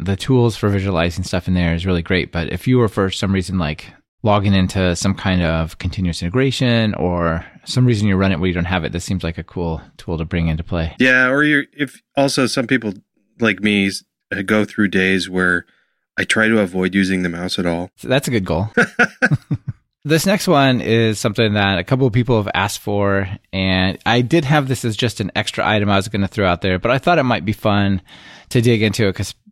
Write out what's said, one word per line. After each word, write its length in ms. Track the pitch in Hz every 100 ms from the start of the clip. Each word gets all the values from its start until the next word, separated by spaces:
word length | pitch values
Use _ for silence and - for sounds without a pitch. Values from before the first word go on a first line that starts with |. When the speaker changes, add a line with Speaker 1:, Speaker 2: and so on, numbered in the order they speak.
Speaker 1:
the 120 | 87 98
tools 400 | - 127 117 101
for 120 | 104
visualizing 540 | 101 98 85 85 90
stuff 240 | 90 92 95
in 80 |
there 200 | 90 85
is 120 | 82 92
really 160 | 87
great. 300 | 85 92 -
But 200 | 85 80
if 140 | - 127
you 120 | 127
were 100 | 110
for 200 | - 95
some 220 | - 98
reason, 240 | 95 90 92
like, 280 | 78 78 - - _ _
logging 280 | 107 104 101
into 420 | 98 92 98 90 85
some 180 | 98
kind 280 | 95 98 92
of 360 | 82 80 82 -
continuous 440 | 90 - 90 82
integration 720 | 87 120 135 - 123 117 110
or 520 | - 90 87 85 82 - -
some 220 | - 127 123
reason 220 | 107 104
you 80 | 92
run 160 | 98
it 80 | 82
where 80 | 92
you 60 |
don't 100 | 87
have 200 | 87 90
it, 60 | 69
this 120 | 85
seems 180 | - 92
like 140 | 82 85
a 60 |
cool 360 | - 92 85 80 - -
tool 220 | - 80
to 60 |
bring 240 | 80 87 82
into 160 | 80
play. 300 | - 87 82 -
Speaker 2:
Yeah, 300 | 127 127 127
or 160 | 139
you're, 200 | 151 143 143
if 300 | 143 139 - _ -
also 300 | 139 143 123
some 200 | - 117
people 260 | 131 110 92 _ _ _ -
like 200 | 113 95
me 260 | 107 101 98
s-, 160 | 95 - _ - 98
go 200 | 95 107
through 240 | 101 - 101
days 420 | 95 95 95 90
where 340 | 92 90 87 - _ _ _ _ -
I 60 |
try 240 | 95 110 110
to 100 | 113
avoid 360 | 95 92 92 98
using 260 | 95 95
the 60 | 90
mouse 320 | 85 92 -
at 40 |
all. 260 | 87 85 90 -
Speaker 1:
So 120 | -
that's 180 | 131 -
a 40 |
good 120 | 117
goal. 260 | 90 82 110 -
Speaker 2:
<laughs> 20 | 208 - 240 - 254 147 - - - - _ _
Speaker 1:
This 200 | 143 160
next 240 | 190 208 -
one 320 | 147 135 123
is 380 | 76 113 113 104
something 340 | 117 101 110
that 240 | 104 98 92
a 60 |
couple 220 | - 131 135
of 60 |
people 220 | 120 117 113
have 80 | 101
asked 240 | - 101 -
for, 500 | - 101 101 98 95 101 _
and 460 | 95 95 92 92 - -
I 160 | 120
did 220 | 123 170 135
have 200 | 151 135
this 180 | 127
as 120 | 120 107
just 240 | 117 -
an 100 | 101
extra 340 | - - - -
item 220 | 107 104
I 60 | 98
was 120 | 95
gonna 200 | 101 95
throw 180 | - 95
out 160 | 87
there, 160 | 98 90
but 120 | 117
I 80 | 135
thought 200 | - 170
it 60 |
might 200 | 127 104
be 80 | 95
fun 480 | 104 107 101 98 95 - - - - -
to 120 | 127
dig 180 | 117 113
into 260 | 107 - 101
it 80 | 92
'cause, 180 | 98 - _